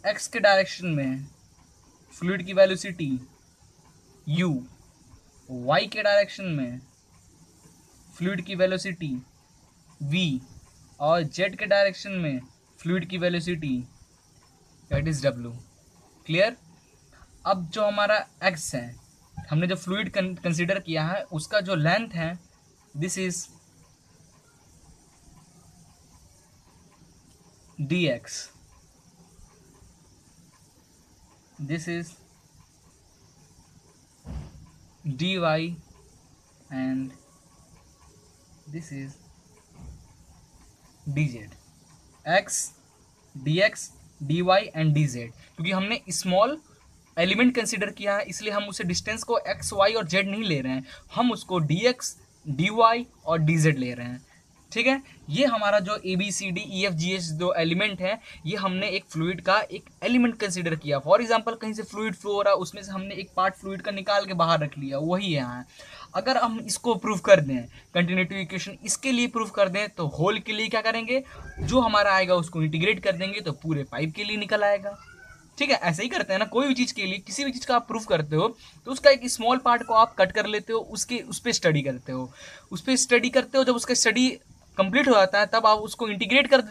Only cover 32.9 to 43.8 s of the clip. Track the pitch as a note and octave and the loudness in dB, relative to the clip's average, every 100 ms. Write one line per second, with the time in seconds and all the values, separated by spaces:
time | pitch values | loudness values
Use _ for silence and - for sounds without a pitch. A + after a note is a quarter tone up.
32.9 | _ _ _ _ _ _ - _ - _ | _ _ _ _ _ _ -20 _ -20 _
33.9 | _ _ _ - - - - - - - | _ _ _ -12 -12 -12 -18 -20 -20 -20
34.9 | _ D#3 C3 F3+ F#3+ E3 D#3 E3 E3+ - | _ -8 -4 -2 0 0 0 -2 -8 -14
35.9 | - - _ _ _ _ _ _ C3 C3 | -20 -20 _ _ _ _ _ _ -6 -4
36.9 | C3 C3 - _ _ _ _ _ - _ | -4 -6 -12 _ _ _ _ _ -20 _
37.9 | _ - - _ _ _ - - D3+ - | _ -20 -20 _ _ _ -20 -12 -12 -10
38.9 | C3+ C3+ - - - _ - _ - - | -12 -12 -16 -20 -20 _ -20 _ -20 -18
39.9 | - - - - - _ - - _ _ | -18 -20 -20 -20 -20 _ -20 -20 _ _
40.9 | _ - C#3 D3+ A#2+ G#2 - _ _ _ | _ -6 -2 -2 -2 -14 -20 _ _ _
41.9 | - _ _ D3 F#3 G3 - - - _ | -20 _ _ 2 2 2 -6 -6 -12 _
42.9 | _ _ _ _ C#3 C3 E3 G#3+ - | _ _ _ _ -8 -2 2 2 0